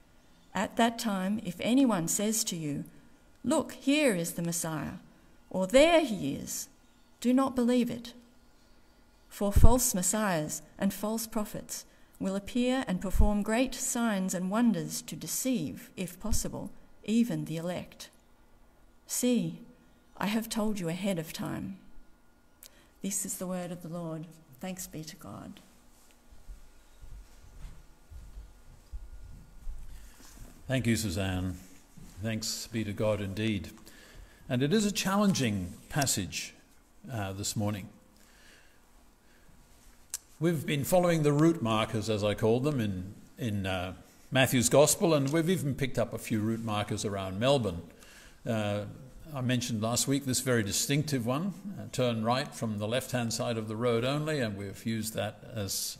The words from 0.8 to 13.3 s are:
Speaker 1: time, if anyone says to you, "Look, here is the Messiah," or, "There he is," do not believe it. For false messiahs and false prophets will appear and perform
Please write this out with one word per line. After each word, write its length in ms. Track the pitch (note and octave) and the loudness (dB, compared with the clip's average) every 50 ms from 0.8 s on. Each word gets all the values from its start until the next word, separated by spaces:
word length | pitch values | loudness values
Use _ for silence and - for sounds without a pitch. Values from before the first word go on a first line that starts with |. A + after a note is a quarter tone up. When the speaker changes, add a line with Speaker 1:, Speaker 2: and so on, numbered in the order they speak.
| A3+ A#3+ A#3 A#3 | 2 2 2 -2
Speaker 1:
time, 420 | - A3+ G3 F#3 F#3 G3 G#3+ - - | -4 -2 -2 -2 -2 -2 -2 -2 -4
if 120 | F3+ - - | -6 -6 -4
anyone 480 | - G#3 B3 C#4 C#4 A#3 G#3 F3 E3 - | 0 2 4 6 6 4 4 2 0 0
says 340 | - - G3+ G#3+ A3 A3 - | 0 0 0 0 0 0 -2
to 120 | - F#3 | -2 -4
you, 280 | E3 D#3 D3 C#3+ E3 E3 - - - - - - - _ - - - - | -4 -4 -4 -4 -4 -6 -10 -14 -20 -20 -20 -20 -20 _ -20 -16 -6 -2
"Look, 280 | A#3+ D#4 D4 - - | 0 0 0 0 -4
here 420 | - - - C4+ C#4+ D#4 D4+ B3+ G3 | -8 -4 0 2 4 4 4 4 2
is 160 | E3+ E3+ F3 | 2 -2 -4
the 100 | - - | -4 -4
Messiah," 560 | E3+ E3+ E3+ - - D#3+ D#3+ D3 D3+ - - - - - - - - - - - - - | -4 -2 -2 -2 -4 -4 -4 -4 -6 -6 -8 -12 -14 -20 -20 -20 -20 -20 -20 -20 -14 -6
or, 160 | - F#3 F#3+ | -4 -2 0
"There 380 | F#3 A#3 C4 D4+ E4+ F4 D#4+ D#4+ | 6 8 8 8 10 8 6 6
he 300 | A#3+ G#3 E3+ D3+ C#3 C#3+ | 4 -2 -2 -2 -4 -4
is," 340 | - - - - - - - - - _ _ - - - _ - - | -4 -6 -8 -8 -8 -10 -12 -16 -20 _ _ -20 -20 -20 _ -10 -2
do 120 | - A#3+ | 0 4
not 240 | B3+ C4+ C4+ C4+ C4 | 4 4 4 2 2
believe 340 | B3+ A#3+ A#3 B3 B3 A3+ A#3+ | 2 2 4 4 4 2 2
it. 220 | A#3 A#3+ - - - - - - - - - - - - - - - - - - - _ - _ _ _ - - | -2 -8 -10 -14 -16 -18 -20 -20 -20 -20 -20 -20 -20 -20 -20 -20 -20 -20 -20 -20 -20 _ -20 _ _ _ -20 -14
For 240 | - - G#3 G3 | -6 -2 0 4
false 420 | G3 - G#3 A3 A#3+ C4 - - - | 10 12 12 12 12 12 6 2 0
messiahs 680 | F3+ F#3 - G#3+ G#3+ G#3+ G3 F3 D#3 D3+ D3+ - - - - - - | 0 0 0 2 2 2 2 2 0 0 -2 -6 -10 -12 -12 -6 -2
and 160 | G3 G3 - | 0 0 0
false 320 | - G#3+ G#3 A3 A3+ A#3 | -2 -4 -4 -4 -4 -4
prophets 580 | - - G#3+ - - - - - - - - - - - - - - - - | -4 -4 -4 -4 -4 -8 -12 -10 -10 -12 -12 -14 -16 -20 -20 -20 -16 -10 -6
will 160 | F#3 F#3+ F#3+ | -4 -4 -4
appear 480 | G3 G3 - - B3 B3 B3 B3+ C4+ - | -4 -6 -4 -2 0 2 2 0 0 0
and 140 | - F#3 F3 | -2 -4 -4
perform 420 | - F#3 - - - G#3 | -2 2 6 6 6 6